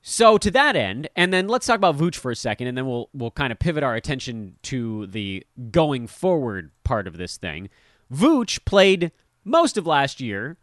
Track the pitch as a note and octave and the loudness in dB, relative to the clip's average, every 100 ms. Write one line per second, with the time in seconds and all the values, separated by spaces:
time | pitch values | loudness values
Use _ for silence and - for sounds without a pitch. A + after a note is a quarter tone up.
0 | - - A3+ G#3+ G#3 B3 D4 F#3+ G2+ G#2+ | -8 6 6 6 4 2 2 2 -2 -4
1 | D3+ - F3+ F#3 F#3+ A#3+ - A3+ F#3+ C#3+ | -6 0 2 2 2 -2 0 2 2 2
2 | E3+ - B2+ A2+ A#2+ G#2 B2 B2 C3 A#2+ | -2 -2 -8 -4 -4 -4 -4 -4 -4 -6
3 | A2+ C#3 A#2 - C3+ A2+ F3 D3+ C#3 A2+ | -8 -8 -8 -4 -4 -2 -2 0 -2 -2
4 | - C3+ C3 A2+ G2 - - C3 A#2 G#2+ | -4 -8 -6 -10 -12 -14 -8 -6 -6 -6
5 | G2+ G#2 G2+ F#2+ _ - A#2 E3+ D#3 C3+ | -8 -8 -6 -8 _ -16 0 2 2 0
6 | A#2 - F#3 E3+ B2 F#2+ D2+ _ - A2+ | -6 -4 0 0 0 -6 -10 _ -4 -2
7 | F#2 E2 F2+ - F2+ D#2 G2 _ _ _ | -4 -8 -10 -8 -8 -8 -12 _ _ _
8 | _ C3+ C4 D4 A#3 - - G3 G3 F#3+ | _ 2 4 4 0 -6 2 6 6 4
9 | E3 _ _ _ F#3+ D#4+ E4 G#3+ E3+ D3 | -2 _ _ _ 0 2 2 0 0 2
10 | C#3 - B2 G2+ B2 E3 | 0 -4 -6 -6 -8 -12